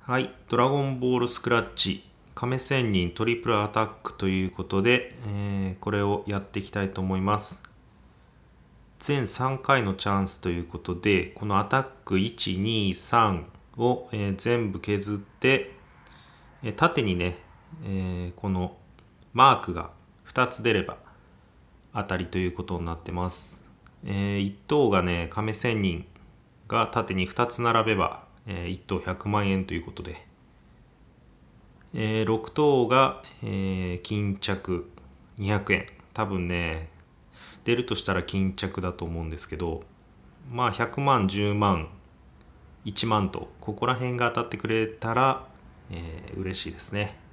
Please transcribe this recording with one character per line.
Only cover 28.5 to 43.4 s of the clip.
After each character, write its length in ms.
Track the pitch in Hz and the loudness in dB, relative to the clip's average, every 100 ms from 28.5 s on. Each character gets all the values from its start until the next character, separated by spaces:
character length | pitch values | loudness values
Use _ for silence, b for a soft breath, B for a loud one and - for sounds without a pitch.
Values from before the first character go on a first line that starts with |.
え 140 | 92 87 | -8 -6
ー、 40 | |
一 80 | 90 - | -8 -4
等 120 | 92 | -4
百 300 | - 92 104 | -2 -6 -2
万 180 | 104 101 | 0 2
円 180 | 95 92 | 0 0
と 100 | 82 | -6
い 40 | |
う 40 | |
こ 80 | - | -8
と 100 | - | -12
で、 240 | 85 80 - - - - - - - _ - - - - - - - - - | -12 -12 -18 -20 -20 -20 -20 -20 -20 _ -20 -20 -20 -20 -20 -20 -20 -20 -12
え 300 | - 110 110 | -4 -2 0
ー、 20 | 107 | 2
六 240 | 110 - | 0 -2
等 380 | - 151 135 117 | 2 4 4 6
が、 340 | 127 135 - - - | 6 4 2 -14 -12
え 560 | 113 98 95 92 90 90 | -6 -4 -2 -2 -4 -6
ー、 20 | |
巾 360 | - 104 104 98 | -4 -2 -2 -2
着 520 | - 95 - 87 - - - - - - | -2 -4 -2 -4 -6 -16 -20 -20 -20 -6
二 120 | 98 | 0
百 240 | 104 101 | 0 2
円。 120 | 92 - - - - | 0 0 -16 -18 -6
多 100 | 104 | -4
分 220 | 95 87 | -2 -2
ね、 420 | 90 87 80 80 - - - - B B B | -2 -2 -6 -10 -16 -20 -20 -20 B B B
出 120 | - 117 | 0 2
る 100 | 123 | 2
と 100 | 104 | -4
し 60 | |
た 140 | - 92 | 0 -2
ら 80 | |
巾 300 | 85 101 95 | 0 0 -2
着 280 | 92 95 90 | -2 -6 -4
だ 100 | 90 | -6
と 140 | 87 85 | -6 -8
思 160 | 82 | -6
う 20 | |
ん 60 | 80 | -6
で 80 | 78 | -8
す 100 | - | -8
け 100 | 82 | -6
ど、 260 | 87 80 - - - - - - 143 | -4 -6 -10 -20 -20 -20 -20 -20 -12
ま 160 | 120 123 | -2 -2
あ、 40 | |
百 280 | - 117 - | 0 -4 0
万、 280 | 139 131 95 | 4 4 4
十 260 | 101 104 | 2 0
万、 360 | 101 104 87 80 - - - - - - - - - - | 2 4 2 -2 -12 -20 -20 -20 -20 -20 -20 -20 -14 -8
一 200 | 101 117 | -2 2
万 240 | 107 95 | 2 2
と、 220 | - | -2